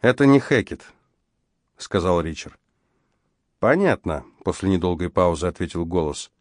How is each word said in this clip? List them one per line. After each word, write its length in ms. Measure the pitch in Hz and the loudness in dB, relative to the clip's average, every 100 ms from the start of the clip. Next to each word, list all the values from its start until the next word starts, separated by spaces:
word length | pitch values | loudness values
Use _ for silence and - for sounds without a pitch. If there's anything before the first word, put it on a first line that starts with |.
"Это 240 | 117 127 | 2 4
не 160 | 143 139 | 6 4
Хэкет", — 440 | - 131 - - - _ _ _ _ _ _ _ _ _ | 4 -2 -2 -10 -16 _ _ _ _ _ _ _ _ _
сказал 460 | - 101 87 87 | -4 -2 0 0
Ричард. 360 | 82 78 - _ _ _ _ _ _ _ _ _ _ _ | -2 -8 -14 _ _ _ _ _ _ _ _ _ _ _
"Понятно", — 680 | 104 160 196 101 - 73 - _ | 0 2 2 0 -4 -8 -10 _
после 260 | - 87 95 | -6 -2 0
недолгой 400 | 92 90 85 87 | 0 0 -2 -4
паузы 380 | - 90 80 90 | 0 0 0 -4
ответил 360 | - 87 85 | -4 -8 -6
голос. 460 | 85 90 78 71 - _ | -4 -2 -2 -6 -14 _